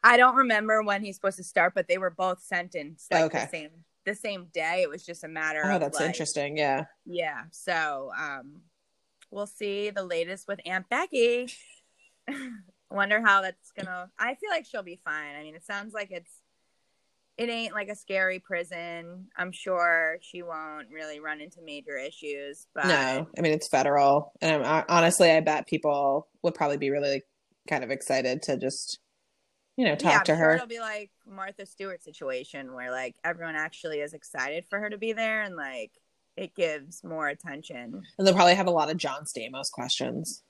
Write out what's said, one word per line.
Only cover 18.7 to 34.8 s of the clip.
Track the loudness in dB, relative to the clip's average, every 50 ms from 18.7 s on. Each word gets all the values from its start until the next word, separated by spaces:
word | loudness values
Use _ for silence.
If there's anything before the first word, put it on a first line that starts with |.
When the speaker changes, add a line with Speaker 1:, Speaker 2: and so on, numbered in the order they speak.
| -8 -10 -10 -10 -10 -12 -12 -14 -16 -16 -18 -16 _
Speaker 1:
I'm | -8 -6 -6
sure | -8 -10 -4 -2 0 2 4 4 4 4 2 0 -2 -4
she | -10 -16 -16 -14
won't | -10 -10 -10 -10 -10 -10 -12 -14 -14 -14
really | -14 -12 -12 -10 -12 -10
run | -8 -8 -8 -8
into | -10 -16 -18 -20
major | -16 -14 -14 -14 -12 -10 -8 -8
issues, | -8 -10 -12 -12 -10 -10 -8 -8 -10 -12 -14 -16 -20 _ _
but | -2 2
Speaker 2:
No, | 4 4 4 4 2 0 -2 -4 -6 -6
I | 0
mean, | 2 2
it's | 2 2 0 2
federal. | 2 4 4 4 6 6 8 8 6 6 2 -2 _ -2
And | 2 2 2
I'm, | 2 2
I, | 2 2 2 4 6
honestly, | 6 6 6 6 6 8 8 8
I | 8 8
bet | 6 4 2 2 0
people | -2 -4 0 2 2 2 4 4 2 2 2 -2 _ _ _
would | -4 -4 0
probably | 0 0 0 0 0
be | 0 0
really | 0 0 0 0 0 -2 -4 _ _ _ _ _ _ _ _ -2
kind | -2 -2 0
of | -2
excited | -4 -6 -2 0 0 0 2 0 -2 -2
to | -2 -2 -2
just, | 0 -2 -4 -4 -4 -8 -10 -12 -12 _ _ _ _ _ _ _ _ _ _ _ _ _ _ _
you | 0 2
know, | 2 2
talk | 4 4 6
Speaker 1:
Yeah, | 6 6
I'm | 6
Speaker 2:
to | 4
Speaker 1:
sure | 4
Speaker 2:
her. | 6 6 6 6
Speaker 1:
it'll | 4 2
be | -6 -8 -8
like | -8 -8 -8 -8 -12 -14 _ _ _ -20
Martha | -14 -12 -12 -12 -12 -14 -18
Stewart | -18 -12 _ -10 -10 -10 -10
situation | -14 -20 -16 -10 -6 -6 -6 -6 -8 -10 -14 -14 -14 -12
where, | -12 -10 -8 -6
like, | -6 -6 -6 -8 -10 _
everyone | -6 -6 -6 -4 -8 -6 -6
actually | -4 -6 -6 -8 -10 -8 -6 -4 -4
is | -6 -6 -8
excited | -16 -20 -12 -6 -6 -4 -4 -4 -8 -8 _
for | -6 -6